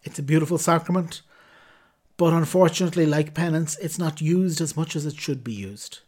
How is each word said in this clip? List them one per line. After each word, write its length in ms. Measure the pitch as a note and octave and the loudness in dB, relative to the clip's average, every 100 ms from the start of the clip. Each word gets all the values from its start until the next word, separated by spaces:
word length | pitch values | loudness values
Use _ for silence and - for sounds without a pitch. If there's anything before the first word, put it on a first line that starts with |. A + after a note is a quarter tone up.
It's 160 | - - | -14 -10
a 40 | |
beautiful 340 | C#3 D#3 D#3 E3+ | 0 2 2 0
sacrament, 640 | F3 E3+ E3 F3+ F3 - _ _ _ - _ _ _ _ _ _ | 2 0 2 -2 -2 -10 _ _ _ -20 _ _ _ _ _ _
but 180 | E3+ | 4
unfortunately, 720 | E3+ D#3 F#3 F3+ E3 F3+ F3 D#3 | 4 2 4 4 4 -2 2 2
like 280 | D3+ D3+ | 2 0
penance, 440 | D#3 E3+ D#3+ D#3 - | -2 0 0 -2 -4
it's 180 | D#3+ - | -8 -4
not 220 | E3 D3+ | -4 -2
used 400 | D#3 F3+ F#3 D#3+ | 0 2 2 0
as 160 | D#3+ - | -4 -2
much 180 | D#3+ D#3 | -4 -4
as 100 | D3+ | -6
it 140 | D3 | -8
should 240 | - C3+ | -6 -6
be 100 | A#2+ | -6
used. 460 | G#2 G2 G2+ - - | -8 -10 -12 -16 -18